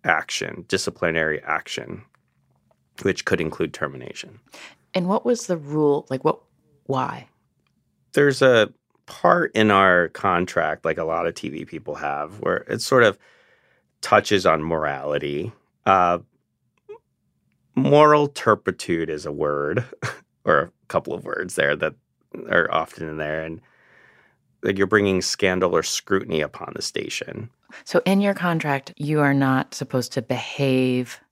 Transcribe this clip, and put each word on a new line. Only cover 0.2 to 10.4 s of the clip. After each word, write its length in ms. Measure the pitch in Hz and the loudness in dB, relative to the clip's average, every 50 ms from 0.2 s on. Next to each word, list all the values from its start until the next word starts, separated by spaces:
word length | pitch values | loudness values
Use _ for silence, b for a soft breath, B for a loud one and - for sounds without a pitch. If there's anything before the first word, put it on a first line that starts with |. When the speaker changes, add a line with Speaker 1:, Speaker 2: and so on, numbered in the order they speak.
| - - - - - 82 - - 87 _ | -2 -6 -8 -8 -8 -8 -10 -14 -6 _
Speaker 1:
disciplinary 720 | - 95 - - - - - 82 80 82 80 78 76 - | -4 -2 -2 -4 -6 -4 -4 -2 0 0 -2 -2 -2 -4
action, 600 | - 76 78 - - - - - - - - 98 - _ _ _ _ _ _ _ _ _ _ _ _ _ _ _ _ _ _ - | -4 -4 -6 -6 -4 -8 -12 -12 -10 -12 -14 -16 -16 _ _ _ _ _ _ _ _ _ _ _ _ _ _ _ _ _ _ -4
which 220 | - 98 92 - - | -2 -2 -2 -2 -2
could 140 | - 101 85 | -2 -2 -2
include 340 | 82 78 78 - 90 78 - | -2 -6 -4 -4 -6 -6 -4
termination." 640 | - 78 71 69 64 62 - - - - - 101 107 _ B B B B B B B B _ - | -8 -8 -8 -8 -12 -16 -16 -16 -16 -18 -18 -20 -20 _ B B B B B B B B _ -6
Speaker 2:
And 140 | 185 175 180 | -4 -2 0
what 160 | 202 233 - | -2 0 0
was 220 | 240 247 233 - | 0 -2 -2 -2
the 100 | - 180 | -4 -4
rule? 500 | 165 143 143 151 156 151 147 143 143 - _ | -4 -4 -4 -2 2 2 2 2 0 -2 _
Like, 140 | 135 131 - | -8 -2 -2
what, 160 | 156 - - _ _ _ _ _ _ _ _ _ | -2 -2 -2 _ _ _ _ _ _ _ _ _
why? 420 | - 135 131 131 - - - - _ _ _ _ _ _ _ _ _ _ _ _ _ _ _ _ _ | -6 -4 -4 -4 -6 -8 -12 -18 _ _ _ _ _ _ _ _ _ _ _ _ _ _ _ _ _
Speaker 1:
There's 300 | - 147 143 143 131 - | 0 2 2 2 4 4
a 300 | 139 131 123 113 107 - - _ _ _ _ _ _ | 4 6 6 6 4 2 -2 _ _ _ _ _ _
part 460 | - - - - - - 175 165 - - | -20 -12 2 4 4 4 4 2 0 2
in 160 | 110 110 107 | 2 4 6
our 380 | 101 95 98 95 90 87 85 80 | 6 6 6 6 6 4 2 0
contract, 760 | _ - - 98 90 87 | _ -2 0 0 2 0